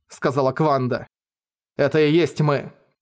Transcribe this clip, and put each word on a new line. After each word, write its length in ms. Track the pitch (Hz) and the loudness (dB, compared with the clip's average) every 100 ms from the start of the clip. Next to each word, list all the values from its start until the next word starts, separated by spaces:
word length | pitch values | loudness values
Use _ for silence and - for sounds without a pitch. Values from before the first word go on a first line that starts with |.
| _ | _
сказала 420 | - - 135 135 | -6 -4 0 -2
Кванда. 560 | 131 156 135 127 120 - _ _ _ _ _ _ - | 0 0 0 -2 -6 -8 _ _ _ _ _ _ -2
"Это 240 | 143 156 | 0 2
и 100 | 151 | 4
есть 300 | 160 160 - | 4 2 0
мы", 320 | 147 139 - - _ _ | 0 -2 -4 -18 _ _